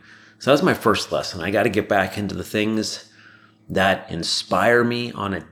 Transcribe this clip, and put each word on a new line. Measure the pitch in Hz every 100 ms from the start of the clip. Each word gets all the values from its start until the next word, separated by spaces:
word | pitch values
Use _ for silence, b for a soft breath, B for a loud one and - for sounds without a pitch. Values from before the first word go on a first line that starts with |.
| B B B _
So | -
that's | 143
my | 175
first | 113 117 95 -
lesson. | - - 95
I | 85
gotta | 101 110
get | 98 95
back | 101 95 -
into | 101
the | 90
things | - 107 107 110 101 - - b b b b b -
that | 92 95 92 -
inspire | 85 82 - - 92 107 120
me | 120 120 120
on | 104 101
a | 90 78